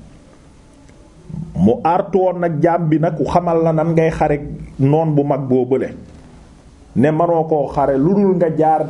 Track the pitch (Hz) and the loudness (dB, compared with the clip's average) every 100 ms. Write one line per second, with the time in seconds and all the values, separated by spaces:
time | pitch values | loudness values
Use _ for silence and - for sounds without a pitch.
0 | - - - - - - - - - - | -20 -20 -20 -20 -20 -20 -20 -20 -20 -20
1 | - - - - - - 101 240 170 185 | -20 -20 -16 -14 -10 0 0 2 0 0
2 | 196 190 185 175 175 147 170 175 160 156 | 0 0 0 0 -2 0 0 0 0 0
3 | 170 156 - 180 175 165 165 160 165 165 | 0 -2 0 0 0 0 2 0 0 2
4 | 160 - 156 147 - - - - 135 156 | 0 0 0 -2 -6 -12 -12 -2 2 2
5 | 160 143 143 135 131 127 123 127 98 - | 2 0 0 -2 0 0 2 0 -2 -10
6 | - - - - - - - - - - | -20 -20 -20 -20 -20 -20 -20 -20 -6 0
7 | 147 156 170 165 160 151 131 147 135 135 | 2 2 0 0 0 -2 -2 -2 0 2
8 | 156 202 196 175 165 156 156 156 | 2 2 2 2 0 2 2 2